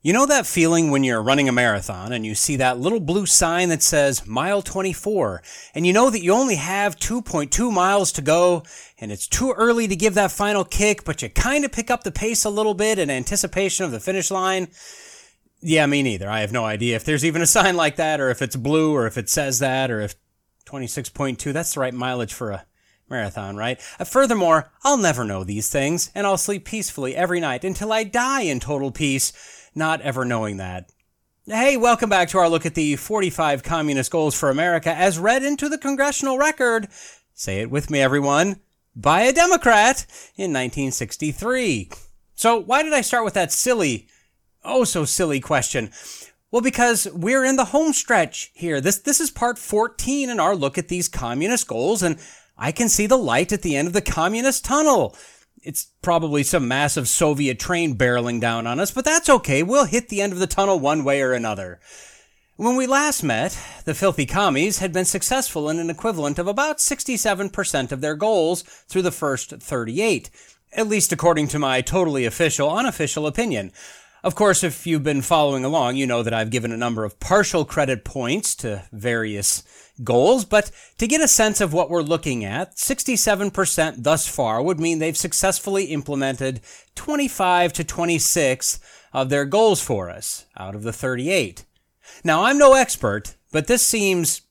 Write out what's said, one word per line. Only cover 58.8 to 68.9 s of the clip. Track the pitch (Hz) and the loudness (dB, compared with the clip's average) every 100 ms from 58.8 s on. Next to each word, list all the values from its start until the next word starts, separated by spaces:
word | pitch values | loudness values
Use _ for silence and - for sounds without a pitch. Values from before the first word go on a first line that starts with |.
| 196 | -4
but | - | -2
that's | 269 320 330 | 0 2 4
okay. | 254 - 139 | 4 4 0
We'll | 175 269 226 | 2 2 2
hit | 226 233 | 0 -2
the | 202 | -4
end | 202 | -4
of | 180 | -2
the | 185 | -4
tunnel | - 196 185 | 0 2 2
one | 139 156 | 2 0
way | 139 139 | 2 0
or | 131 | 2
another. | 127 113 101 92 87 _ - - - _ _ _ - | 0 -2 -6 -8 -14 _ -20 -20 -20 _ _ _ -4
When | 220 254 | -2 0
we | 254 | 2
last | 269 294 - | 2 2 0
met, | 151 113 156 - - - - | -2 -2 -2 -6 -16 -12 -8
the | |
filthy | 113 196 160 135 | 0 0 0 -2
commies | - - 135 185 - | 0 2 2 0 -2
had | 190 | -2
been | 165 180 | -2 -2
successful | 190 - 262 254 170 151 | -2 -2 -2 -2 -4 -4
in | 165 | -4
an | 165 | -4
equivalent | 160 - 175 147 147 | -4 -4 -2 -4 -2
of | 175 | -4
about | 208 294 294 | -2 -2 0
sixty-seven | - 277 - 233 220 190 196 | -2 -2 -4 -2 0 -2 -4
percent | - 196 143 127 | -4 -2 -2 -4
of | 135 | -4
their | 151 | -4
goals | 151 208 208 160 175 | -2 0 2 2 0
through | - - _ | -6 -20 _